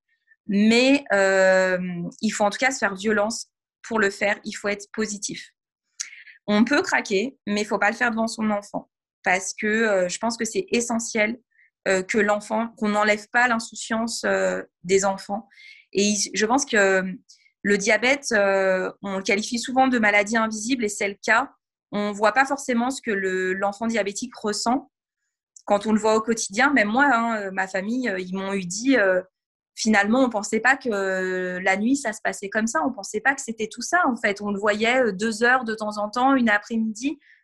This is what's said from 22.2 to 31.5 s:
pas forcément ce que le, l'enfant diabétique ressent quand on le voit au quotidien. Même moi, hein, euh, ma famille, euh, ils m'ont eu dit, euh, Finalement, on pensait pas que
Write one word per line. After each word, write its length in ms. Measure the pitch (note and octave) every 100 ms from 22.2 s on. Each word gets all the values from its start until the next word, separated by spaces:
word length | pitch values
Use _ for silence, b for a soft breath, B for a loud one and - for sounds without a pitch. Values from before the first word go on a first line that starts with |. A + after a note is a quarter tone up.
| G#3+
pas 100 | A#3 C4+
forcément 440 | C#4 - A#3 B3
ce 120 | C4+
que 100 | -
le, 420 | G3 F#3+ F#3 F#3
l'enfant 340 | F#3+ G3+ G3+ A3+
diabétique 480 | A3+ G3 G3+ A#3+ -
ressent 560 | G#3+ G#3 A#3 C4 - _ _ _ _ _ _ - -
quand 200 | G3+ G#3+
on 80 |
le 60 | G#3+
voit 160 | G#3+ A3
au 60 |
quotidien. 520 | A3 A3+ - G3 C#4
Même 160 | C4+ G#3
moi, 160 | A#3 C#4+
hein, 320 | A#3 A#3 A3
euh, 140 | G3
ma 160 | F#3+ F#3+
famille, 420 | F#3+ G3 B3+ B3
euh, 100 | F#3
ils 160 | F#3 F#3+
m'ont 160 | F#3+
eu 140 | G3 F3+
dit, 320 | G3 B3 B3+
euh, 240 | G3 F#3 F#3 _ _ _ _ -
Finalement, 440 | A3 G#3+ G3+ B3
on 60 | B3+
pensait 300 | A3 G#3 A3
pas 180 | A#3+ C#4
que 800 | B3+ G3+ F#3+ F#3+ F#3 F#3 F3+